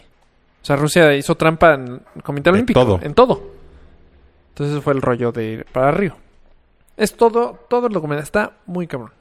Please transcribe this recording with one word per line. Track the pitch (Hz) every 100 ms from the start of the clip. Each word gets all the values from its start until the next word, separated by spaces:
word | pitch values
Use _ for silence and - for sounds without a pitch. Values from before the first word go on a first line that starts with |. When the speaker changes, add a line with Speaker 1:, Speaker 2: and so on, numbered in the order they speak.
| - _ _ _ _ _
Speaker 1:
O | -
sea, | 143
Rusia | 147 180 156 143
hizo | 139 165
trampa | 160 160 170 139
en | 123 127 - -
el |
Comité | - 143 170
Speaker 2:
De | 196
Speaker 1:
Olímpico. | 247 143
Speaker 2:
todo. | 123 92
Speaker 1:
En | 151
todo. | 147 247 - - - - - - - _ _ _ _ _
Entonces | - 143 147
ese |
fue | 147
el | 135
rollo | 127 120 120
de | 117 110 110 -
para | 127 135
Río. | 170 190 - _ _ _ _ _ _ _ -
Es | 220 -
todo, | 233 233 240 - -
todo | 247 240
el |
documento. | 190 151 147
Está | 147 208 - - -
muy | 180 165
cabrón. | 131 110 _